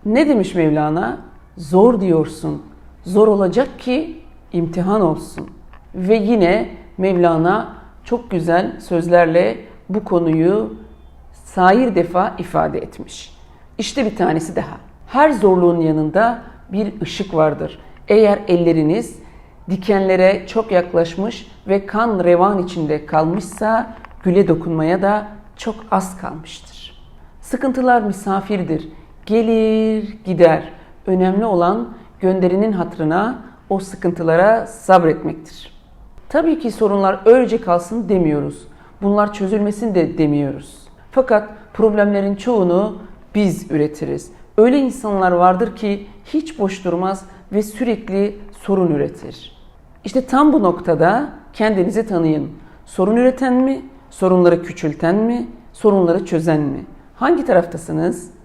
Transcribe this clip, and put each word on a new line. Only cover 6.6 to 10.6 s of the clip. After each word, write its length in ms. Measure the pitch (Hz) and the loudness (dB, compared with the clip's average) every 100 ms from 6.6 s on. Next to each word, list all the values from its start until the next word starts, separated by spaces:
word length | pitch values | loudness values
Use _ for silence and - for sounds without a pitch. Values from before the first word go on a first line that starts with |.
| 339 - - - | -2 -12 -20 -4
Mevlana 760 | 190 180 175 165 165 202 - - - - | 0 2 2 4 2 0 -4 -14 -20 -20
çok 280 | - 240 233 | -6 -6 -4
güzel 480 | 185 165 170 190 - | -4 0 0 0 -8
sözlerle 760 | - 175 170 175 170 165 196 226 - - - | -4 -4 2 4 4 4 2 -2 -14 -20 -6
bu 140 | 196 | -6
konuyu 680 | 208 180 170 160 165 208 | -2 -2 0 2 2 0